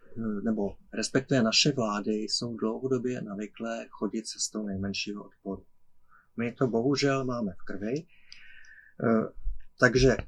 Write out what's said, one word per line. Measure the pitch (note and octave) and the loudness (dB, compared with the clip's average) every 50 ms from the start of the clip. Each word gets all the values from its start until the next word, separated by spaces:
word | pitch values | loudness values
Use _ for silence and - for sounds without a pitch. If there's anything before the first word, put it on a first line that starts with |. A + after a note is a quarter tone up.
| - - - A2+ | -20 -14 -8 -6
eh, | A2+ A2 G#2 G2+ G2 | -4 -4 -4 -2 -2
nebo | A2+ A2 G#2+ G2+ F#2+ - - - - - | -2 0 0 -2 -2 -4 -8 -16 -12 -6
respektive | A2 A2 - - C3+ C3+ - C#3+ C3 | -6 -4 0 0 0 0 2 2 2
naše | A2+ A2 A2 - - D3+ | 4 4 4 4 4 4
vlády | C#3 C3 A#2 G#2 G#2 G#2 G2+ A2+ G#2+ | 2 2 0 0 0 -2 -2 0 -2
jsou | G#2+ G#2+ G#2 - - A#2+ A#2+ A#2 G#2+ | -2 -2 -2 -2 -2 -2 -4 -4 -2
dlouhodobě | A2 A2 A2+ A#2+ B2+ C3 C3 B2 A#2 B2 B2 - | -2 -2 -2 -2 -2 0 0 0 0 -2 -4 -4
navyklé | - - G2 G2+ G#2+ G#2 - - A2+ A#2 A2+ A2+ A2+ - | -6 -8 -6 -8 -8 -8 -8 -8 -8 -6 -6 -6 -8 -10
chodit | - - A2+ G2+ A#2+ A2+ A2 - | -8 -4 -4 -4 -2 -4 -6 -6
cestou | - - - - - A2 G#2+ | -6 -6 -6 -6 -4 -4 -6
nejmenšího | G#2 F#2+ F#2+ F#2+ G2 G2 - - G2+ G2+ G2+ - | -4 -4 -4 -4 -4 -4 -4 -6 -6 -8 -10 -12
odporu. | - - _ - G2 F#2+ F#2+ - - - - - - - - - - - - _ _ - - | -16 -18 _ -8 -8 -8 -8 -10 -16 -20 -20 -20 -20 -20 -20 -20 -20 -20 -20 _ _ -6 -4
My | A#2 A#2+ | -4 -4
to | A2+ - C#3 A#2 | -2 0 0 2
bohužel | G#2+ A2+ A#2 C#3 C#3+ B2+ C#3 C#3+ C3+ C3+ C3 | 2 4 4 4 4 4 4 4 2 2 0
máme | B2+ B2 A#2+ A2+ F#2+ | 0 -2 -2 -2 -4
v | E2+ - - | -4 -4 -6
krvi, | - G2 F2+ G2+ A2 C3 | -6 -4 -4 -2 -2 -2
eh, | D#3 E3 - - - - - - - - - - - - - - - - - - - - A#2+ A2+ A2 G#2+ - - - - - - - - - - - | -4 -4 -8 -18 -20 -20 -20 -18 -18 -18 -18 -18 -18 -18 -18 -20 -20 -20 -20 -8 0 2 4 4 4 2 0 -4 -4 -2 -2 -2 -2 -4 -8 0 4
takže | C3 B2 A2 B2+ B2+ C3+ A2 - - | 6 6 8 8 6 6 6 4 0